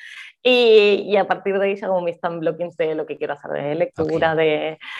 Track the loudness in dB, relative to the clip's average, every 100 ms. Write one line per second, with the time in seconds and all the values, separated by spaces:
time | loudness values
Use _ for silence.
0 | -18 -20 -20 -2 2 4 6 6 6 4
1 | 2 0 0 -2 -2 0 0 -2 -2 -2
2 | -2 -4 -6 -4 -4 -4 -6 -4 -4 -2
3 | -6 -6 -8 -8 -8 -6 -4 -2 -4 -4
4 | -4 0 0 2 2 0 -2 -8 -14 -12